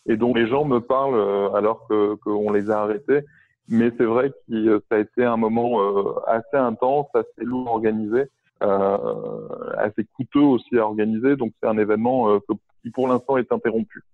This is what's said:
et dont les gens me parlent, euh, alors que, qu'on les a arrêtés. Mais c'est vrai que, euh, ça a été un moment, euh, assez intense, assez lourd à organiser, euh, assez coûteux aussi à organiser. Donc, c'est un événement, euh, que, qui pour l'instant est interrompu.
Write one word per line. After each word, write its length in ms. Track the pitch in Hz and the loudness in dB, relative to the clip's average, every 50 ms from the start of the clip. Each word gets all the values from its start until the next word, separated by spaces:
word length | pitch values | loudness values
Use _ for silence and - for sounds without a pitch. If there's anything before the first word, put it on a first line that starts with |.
| _ | _
et 100 | 113 113 | -4 -2
dont 160 | 107 117 120 120 | 0 0 2 2
les 140 | 117 117 | 2 2
gens 180 | 110 135 143 151 | 2 0 0 0
me 140 | 143 123 117 | 0 0 0
parlent, 400 | 120 - 127 135 139 139 127 110 | 0 0 0 0 0 0 0 0
euh, 320 | 101 101 101 101 101 98 104 | 0 0 0 0 0 0 0
alors 340 | 101 104 107 113 - - | 0 0 0 -2 -4 -4
que, 280 | - 107 107 104 104 107 | -2 0 2 2 0 -2
qu'on 360 | - _ 107 104 104 104 104 | -4 _ -4 -2 -2 0 0
les 200 | 104 104 101 107 | 0 0 0 0
a 100 | 107 107 | 0 0
arrêtés. 400 | 104 107 107 104 - - 139 147 147 - _ _ _ _ _ _ _ | 0 -2 -4 -4 0 0 0 0 0 -4 _ _ _ _ _ _ _
Mais 240 | - 117 113 117 120 117 | -2 2 2 2 2 2
c'est 80 | 123 123 | 0 0
vrai 260 | 110 113 127 135 139 | 2 2 2 0 0
que, 220 | 135 - _ - 113 | -4 -10 _ -6 -4
euh, 260 | 110 107 113 104 104 - _ | 0 2 2 2 2 2 _
ça 80 | 113 | 0
a 20 | 107 | 0
été 240 | 104 - _ 120 123 | 0 0 _ 0 0
un 140 | 120 117 | 0 0
moment, 440 | 113 113 110 113 117 117 - 120 104 | 0 0 0 0 0 0 0 0 0
euh, 320 | 98 101 101 101 98 - - - - | 0 2 0 0 -2 -2 -4 -4 -2
assez 320 | - 113 117 - - 143 | 0 -2 -2 -2 -2 0
intense, 500 | 139 127 117 110 - 127 131 139 147 143 - - | 0 0 0 0 0 0 0 0 -2 -2 0 -2
assez 300 | 113 113 - - - 113 | -2 -2 -2 -8 -10 -8
lourd 240 | 120 127 127 127 | -6 -6 -6 -4
à 40 | 117 | -4
organiser, 520 | 113 110 113 110 110 110 107 104 113 131 143 - _ _ _ _ _ _ 101 | -2 0 0 0 0 -2 -2 -2 -2 -2 -2 -4 _ _ _ _ _ _ -2
euh, 340 | 101 98 98 98 98 98 107 - - - - - 107 - 107 107 - - - - - - | 0 0 2 2 0 0 0 -2 -4 -6 -6 -8 -10 -10 -12 -12 -12 -12 -12 -10 -8 -4
assez 280 | - 104 104 - 113 107 - _ | -4 -4 -4 -4 -6 -8 -8 _
coûteux 240 | - 123 - - 143 | -10 -10 -2 2 2
aussi 380 | 147 143 127 110 - - 120 | 4 4 4 2 0 0 0
à 80 | 117 110 | 0 0
organiser. 500 | 107 107 107 107 110 110 110 123 139 143 | 0 0 -2 -2 0 -2 0 0 0 0
Donc, 160 | 135 117 104 - _ | 0 -2 -6 -6 _
c'est 80 | - 113 | -4 -2
un 80 | 107 | 0
événement, 520 | 107 104 104 107 110 113 123 135 131 113 104 | 0 2 2 0 0 0 0 0 2 2 2
euh, 100 | 104 101 - | 2 2 0
que, 80 | - 107 - _ _ _ _ | -4 -6 -6 _ _ _ _
qui 100 | - 120 | -16 -8
pour 160 | - 127 127 127 | -4 -2 0 0
l'instant 280 | 123 120 - - 135 | 0 0 0 0 0
est 140 | 127 117 - | -2 0 -2
interrompu. 520 | 117 113 - 117 110 113 104 - - - - _ | -4 -2 -2 -2 -2 -2 -4 -6 -12 -20 -20 _